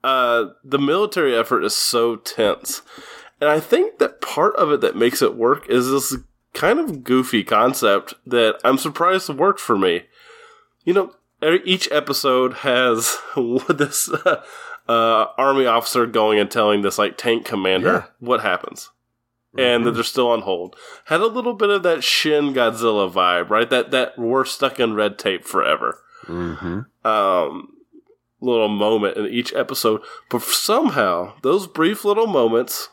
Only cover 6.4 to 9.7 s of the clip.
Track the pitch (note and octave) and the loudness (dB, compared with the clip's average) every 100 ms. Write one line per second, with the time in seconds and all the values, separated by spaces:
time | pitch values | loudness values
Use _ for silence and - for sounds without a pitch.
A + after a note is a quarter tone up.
6.4 | _ - D#3 C#4+ D#4 D3 A#2+ C3 B2+ A2+ | _ -2 0 2 -2 -6 0 0 2 -2
7.4 | - G#2+ B2 C3 A2 G2 - - - B2 | 2 2 2 2 2 2 -2 -20 -2 2
8.4 | A2 - A#2+ C3+ D#3 - E3+ F#3+ - C#3 | 2 2 0 0 -2 0 0 0 -4 0
9.4 | F#3 F#3+ - | 0 0 -2